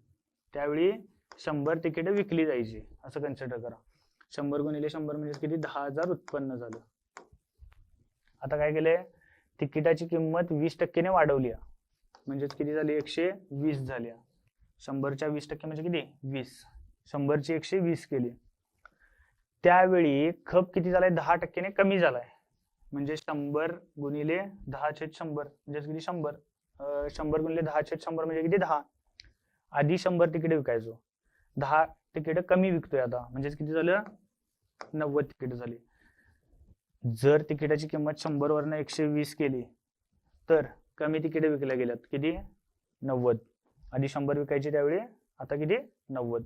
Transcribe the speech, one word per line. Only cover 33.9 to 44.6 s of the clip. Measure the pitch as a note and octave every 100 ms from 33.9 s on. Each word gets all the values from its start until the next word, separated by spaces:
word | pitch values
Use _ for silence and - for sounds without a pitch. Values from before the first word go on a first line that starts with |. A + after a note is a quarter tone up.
| F#3+ G#3+ - _ _ _ _ _ - -
नव्वद | D3+ D3+ C#3+
तिकीट | C#3 - B2+
झाली. | B2 A#2+ A#2 _ _ _ _ _ _ _ _ - _ _ _ B2 A2+
जर | C3+ D3+
तिकिटाची | D3+ D3+ D3+ D3+ D#3
किंमत | D#3 D3+ D3+
शंभर | E3 C#3+ D3
वरनं | D3+ D3 D3+
एकशे | C#3+ - D3+
वीस | D3 D3
केली, | - D3 B2+ B2 _ _ _ _ _ _ _ -
तर | D#3+ C3 - _ -
कमी | D3+ D#3
तिकीट | D#3 D#3
विकल्या | D#3 C#3+ C3+ B2+
गेल्यात. | B2 A#2 -
किती? | C#3 D3+ F3+ - _ _ _ _ _
नव्वद. | C3+ C3 B2 A2+ - _ _ _ -
आधी | C3 C#3
शंभर | C#3+ C#3 C#3+
विकायचे | C#3+ C#3+